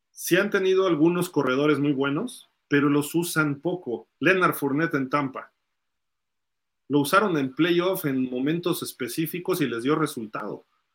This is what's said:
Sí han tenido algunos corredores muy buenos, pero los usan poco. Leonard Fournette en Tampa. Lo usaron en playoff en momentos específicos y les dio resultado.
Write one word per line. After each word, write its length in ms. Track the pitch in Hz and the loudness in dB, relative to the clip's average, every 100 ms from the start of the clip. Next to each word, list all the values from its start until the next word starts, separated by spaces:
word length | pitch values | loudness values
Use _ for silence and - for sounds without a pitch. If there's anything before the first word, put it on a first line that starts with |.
| _ | _
Sí 240 | - - 175 | -12 0 2
han 140 | 202 | 2
tenido 380 | 202 190 190 190 | 0 2 2 2
algunos 420 | 156 170 175 170 | 4 2 2 0
corredores 500 | 147 131 131 151 139 | 0 0 2 4 4
muy 140 | 143 | 2
buenos, 560 | 131 139 147 247 - - _ _ | 0 0 -2 -4 -10 -20 _ _
pero 220 | 143 147 | 2 4
los 240 | 143 143 165 | 2 0 -2
usan 460 | 170 160 151 139 | 0 0 0 -2
poco. 460 | 170 180 127 110 - _ | -4 -6 -6 -10 -10 _
Leonard 360 | 151 190 170 - | 2 4 2 0
Fournette 400 | 139 139 160 143 | -2 0 0 -2
en 140 | 131 | -2
Tampa. 420 | 147 135 104 - _ _ _ _ _ _ _ _ _ _ _ _ _ - | -2 -2 -6 -16 _ _ _ _ _ _ _ _ _ _ _ _ _ -2
Lo 100 | 143 | 0
usaron 360 | 143 196 208 156 | 4 2 2 0
en 160 | 131 | -2
playoff 520 | 139 175 175 180 180 147 | 0 2 2 2 -2 -2
en 240 | 131 127 | -2 -2
momentos 520 | 127 139 170 170 156 | -2 -2 -2 -2 -4
específicos 800 | 123 - 120 - 160 175 185 175 | -6 -8 -6 -4 -4 -4 -4 -2
y 60 | 131 | -2
les 160 | 117 | -2
dio 120 | 131 156 | 0 0
resultado. 720 | 147 - 107 - 104 - - _ _ | 0 -4 -10 -10 -10 -12 -16 _ _